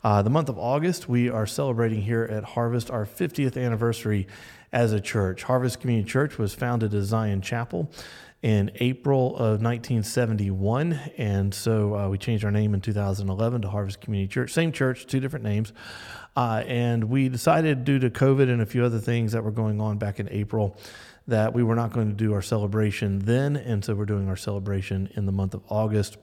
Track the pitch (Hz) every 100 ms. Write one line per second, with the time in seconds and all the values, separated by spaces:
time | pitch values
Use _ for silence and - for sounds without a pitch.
0 | 110 104 101 151 139 117 113 139 170 170
1 | - 120 120 113 104 - 143 117 117 110
2 | 101 117 113 107 104 - 117 120 117 123
3 | 104 - 170 - 131 131 123 110 117 113
4 | 107 104 95 - - - - 120 117 107
5 | - 113 95 90 - 127 127 - 123 113
6 | 98 131 147 - 104 - 123 120 110 104
7 | 98 113 107 98 92 117 117 175 156 -
8 | - - - _ 117 104 101 - 123 127
9 | 139 135 127 - 113 107 113 120 120 117
10 | 107 - 117 107 98 95 98 123 165 151
11 | 139 - 107 98 98 95 113 110 104 104
12 | 98 98 - 110 104 104 107 101 113 101
13 | 101 95 98 95 113 120 101 104 98 98
14 | - 101 98 127 123 - 165 - 131 123
15 | - 131 131 135 107 104 110 - - -
16 | - - - - 120 110 117 120 120 117
17 | 110 131 131 123 - 160 160 139 123 139
18 | 127 - 135 135 131 120 107 123 123 113
19 | 104 117 113 113 110 110 107 104 107 104
20 | 104 101 98 101 104 110 101 - - -
21 | - - - 110 110 120 117 117 117 117
22 | 107 101 110 101 - 110 101 110 107 98
23 | 104 98 98 123 143 147 123 104 101 101
24 | 104 104 98 95 - 101 98 98 95 95
25 | 98 - 98 98 92 92 - 107 110 107
26 | 101 -